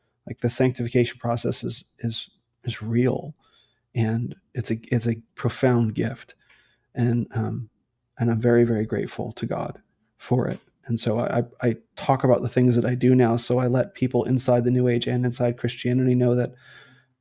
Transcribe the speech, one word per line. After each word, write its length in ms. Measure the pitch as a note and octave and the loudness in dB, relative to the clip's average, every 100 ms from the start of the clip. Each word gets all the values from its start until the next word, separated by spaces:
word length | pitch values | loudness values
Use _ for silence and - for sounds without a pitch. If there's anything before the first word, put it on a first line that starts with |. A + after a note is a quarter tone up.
| _ _ - | _ _ -16
Like, 140 | A#2 | -4
the 100 | A#2+ | -4
sanctification 680 | - C3 B2 A#2+ B2+ A#2 - | 0 0 0 -2 0 0 -2
process 440 | A#2+ A#2 A#2+ A#2+ | -6 -4 -4 -4
is, 220 | B2 A#2 - _ | -6 -8 -12 _
is, 320 | A#2 A2+ - _ _ _ | -8 -8 -12 _ _ _
is 180 | - - | -12 -8
real, 540 | A2 A#2 B2 - D3 - _ _ _ _ _ | -2 0 0 0 -8 -16 _ _ _ _ _
and 420 | A#2+ A2 A2+ A#2+ - _ C3 | -2 -2 -2 -4 -10 _ -8
it's 160 | - | -6
a, 80 | A2+ - | -6 -2
it's 160 | B2 A#2 | -2 0
a 140 | A2+ - - | -4 -8 -6
profound 580 | B2 - C3 A#2+ A2+ | -6 0 2 2 0
gift. 400 | G#2+ A2+ C3 - - _ _ _ _ _ - | -2 -4 -6 -16 -20 _ _ _ _ _ -2
And, 320 | A#2+ A#2+ - A2+ | 0 0 -2 -4
um, 340 | A2 A2+ A2 _ _ _ _ - | -4 -6 -10 _ _ _ _ -4
and 140 | A#2 | 0
I'm 100 | A2+ | 2
very, 220 | A#2+ A#2+ | 4 4
very 220 | A#2+ A2 A2 | 4 2 -2
grateful 460 | G#2 G#2+ - A2 | -4 -6 -8 -10
to 120 | - - | -8 -6
God 360 | - - - _ _ _ _ | -6 -8 -12 _ _ _ _
for 300 | - B2 - | -4 -2 -2
it. 120 | - _ _ - | -6 _ _ -6
And 140 | A2+ | -4
so 200 | A#2 A2 | -2 -2
I, 200 | A#2+ A#2+ | 0 -2
I, 40 | A#2+ - | -4 -2
I 140 | B2 A2+ _ - | -2 -2 _ -8
talk 280 | - C3+ | -2 2
about 180 | C3 A#2+ | 4 2
the 80 | A#2+ | 2
things 260 | B2+ B2 A#2+ | 2 4 4
that 100 | A#2 | 0
I 100 | B2 | 2
do 200 | B2 B2+ | 4 6
now. 220 | A#2+ A#2 | 4 2
So 220 | - B2 | 0 0
I 80 | B2+ | 2
let 260 | B2+ A#2+ | 0 -2
people 300 | - B2+ B2 A2+ | -2 0 0 0
inside 380 | B2+ - B2 | 0 2 2
the 80 | A#2+ | 4
New 160 | B2+ B2 | 2 2
Age 200 | A#2+ B2 | 2 0
and 180 | B2 B2 | 0 -2
inside 320 | B2 B2 A#2+ | 0 -2 -2
Christianity 580 | A#2+ - B2 B2+ B2+ B2 | -4 -4 -2 2 2 4
know 200 | B2 B2 | 4 2
that 180 | A#2+ - - - - - _ _ | -2 -6 -20 -20 -20 -20 _ _